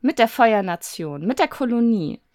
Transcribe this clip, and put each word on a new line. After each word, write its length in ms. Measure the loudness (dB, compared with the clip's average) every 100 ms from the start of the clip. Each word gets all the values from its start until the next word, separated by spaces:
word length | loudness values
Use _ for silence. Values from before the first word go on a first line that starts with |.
mit 180 | -2 2
der 80 | 0
Feuernation, 960 | 4 4 4 0 -6 -8 -10 -8 -6 -4
mit 140 | 0
der 80 | -2
Kolonie, 720 | 0 -2 2 2 2 -2 -8 _